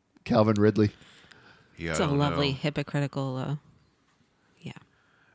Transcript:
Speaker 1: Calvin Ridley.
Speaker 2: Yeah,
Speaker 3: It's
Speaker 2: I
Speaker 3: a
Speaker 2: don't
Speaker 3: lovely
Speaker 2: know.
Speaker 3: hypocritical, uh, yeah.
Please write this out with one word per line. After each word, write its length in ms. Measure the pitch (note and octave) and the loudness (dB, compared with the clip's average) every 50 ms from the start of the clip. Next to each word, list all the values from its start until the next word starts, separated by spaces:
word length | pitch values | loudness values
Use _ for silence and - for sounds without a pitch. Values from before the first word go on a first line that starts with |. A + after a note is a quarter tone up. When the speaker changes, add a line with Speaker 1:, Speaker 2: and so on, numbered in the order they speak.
| _ _ _ _ | _ _ _ _
Speaker 1:
Calvin 320 | - - A#3+ A2 G#2+ A2 G#2+ | -4 0 2 4 4 4 4
Ridley. 360 | G#2 G#2 A2 G2+ G#2+ G#2+ G#2 - - - - - - - - - - - - - - _ _ _ | 4 4 4 4 4 2 2 0 -4 -20 -20 -20 -20 -20 -20 -20 -20 -20 -20 -20 -20 _ _ _
Speaker 2:
Yeah, 140 | - E2+ E2 | -8 -6 -4
Speaker 3:
It's 100 | - - | -2 0
Speaker 2:
I 40 | F#3+ | 0
Speaker 3:
a 20 | |
Speaker 2:
don't 120 | D3 C#3+ C#3+ | 2 2 2
Speaker 3:
lovely 320 | D3 D3+ E3 E3 D3 C#3 | 0 0 0 0 -2 -2
Speaker 2:
know. 60 | C3+ C3 | -2 -4
Speaker 3:
hypocritical, 800 | - D3+ C#3+ D3+ C#3+ - - C#3+ C#3+ C3+ - C#3 C3+ C3+ B2+ | -4 -6 -4 -6 -6 -4 -4 -4 -4 -4 -4 -6 -6 -6 -6
uh, 200 | C3 C3 - D3 D3 _ - - _ _ _ _ _ _ _ _ _ _ _ _ _ _ _ _ _ | -6 -6 -6 -6 -8 _ -14 -20 _ _ _ _ _ _ _ _ _ _ _ _ _ _ _ _ _
yeah. 120 | - - - - _ _ _ _ _ _ _ _ _ _ | -16 -16 -16 -18 _ _ _ _ _ _ _ _ _ _